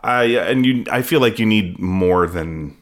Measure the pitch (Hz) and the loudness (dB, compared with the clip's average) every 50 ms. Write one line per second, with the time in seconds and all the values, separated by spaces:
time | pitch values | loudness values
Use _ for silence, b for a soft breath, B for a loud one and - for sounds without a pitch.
0 | - - 123 123 120 117 120 117 85 90 131 131 127 131 127 120 113 - - 123 | -4 -2 0 2 2 2 2 0 0 0 0 2 2 2 0 0 -2 -4 -4 -4
1 | 127 - 170 147 127 117 113 117 113 110 110 107 95 87 90 - 92 92 92 95 | -2 0 2 2 2 2 2 2 2 2 2 2 0 -2 -4 -6 -4 -2 0 0
2 | 92 90 90 90 87 82 87 87 80 82 80 80 76 71 73 - | 2 2 2 2 2 0 -2 -4 -6 -8 -8 -10 -10 -12 -14 -18